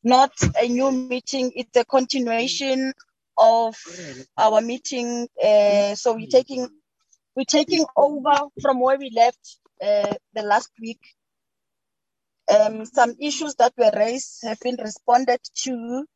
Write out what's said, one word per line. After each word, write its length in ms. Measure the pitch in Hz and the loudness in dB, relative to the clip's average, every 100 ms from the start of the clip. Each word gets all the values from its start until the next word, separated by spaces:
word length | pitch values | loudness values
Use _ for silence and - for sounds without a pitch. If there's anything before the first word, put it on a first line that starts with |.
not 280 | 226 254 269 - - - | 4 4 4 2 0 0
a 80 | 240 | 0
new 240 | 240 269 | 0 0
meeting. 600 | 262 254 254 - 277 254 - | -2 -4 -8 -6 -4 -4 -6
It's 200 | 233 247 | 0 0
a 100 | 233 | 2
continuation 1080 | 269 262 277 233 226 254 - 269 262 262 - _ _ _ - | 0 0 -4 -2 -2 -4 -4 -2 -2 -4 -8 _ _ _ 4
of 380 | - 226 226 226 165 175 165 127 135 - | 4 6 0 -6 -18 -16 -16 -16 -14 0
our 240 | 220 220 | 2 2
meeting. 680 | 233 254 - 254 240 240 240 - | 0 -8 -8 -6 -6 -6 -8 -2
Uh, 520 | - 208 208 202 202 208 | 4 4 4 2 0 -2
so 180 | 247 | -2
we're 140 | 226 220 | -2 2
taking, 420 | 254 262 262 247 _ _ _ _ _ _ - | 0 2 -8 -8 _ _ _ _ _ _ -8
we're 100 | 269 | -2
taking 400 | 294 302 339 311 - | 0 2 0 0 2
over 540 | 285 294 277 285 285 - | 2 2 0 0 0 -4
from 180 | 285 262 | -2 0
where 180 | 254 277 | 0 0
we 120 | 269 | -4
left, 480 | 220 233 - - - _ _ | 2 2 2 -20 -20 _ _
uh, 320 | 196 208 202 202 _ | -2 0 -2 -6 _
the 100 | 214 | -8
last 280 | 208 208 - _ | 0 0 -2 _
week. 200 | 226 233 _ _ _ _ _ _ _ _ _ _ _ _ _ _ - | -14 -14 _ _ _ _ _ _ _ _ _ _ _ _ _ _ 2
Um, 360 | 202 214 220 220 | 4 2 -2 -6
some 300 | - 240 240 | 0 0 0
issues 360 | 294 285 302 - | -8 -6 -8 0
that 180 | 247 - | 0 2
were 140 | 226 208 | 0 2
raised 480 | 214 254 - - | -2 -2 -10 -12
have 160 | 226 220 | -10 -8
been 160 | 247 247 | -8 -8
responded 600 | 214 - - 247 254 240 - - | -10 -8 0 2 2 -2 -4 -10
to. 420 | 262 247 233 247 302 | -8 -8 -8 -10 -10